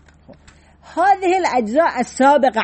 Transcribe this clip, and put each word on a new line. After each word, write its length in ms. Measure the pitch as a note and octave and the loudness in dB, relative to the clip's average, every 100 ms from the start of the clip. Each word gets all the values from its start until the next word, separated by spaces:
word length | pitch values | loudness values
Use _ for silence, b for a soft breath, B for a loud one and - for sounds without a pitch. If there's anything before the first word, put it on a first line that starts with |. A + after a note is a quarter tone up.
| _ _ - - b b b b - D#4 | _ _ -20 -20 b b b b -12 -2
هذه 420 | F#4+ G4 F#4 F#4 | 0 2 0 0
الأجزاء 600 | E4 B3+ G#3+ C#4 E4 B3+ | -2 -2 -2 0 0 -2
السابقة 600 | A#3 - C4+ D4 B3+ A3 | -6 0 2 2 2 -2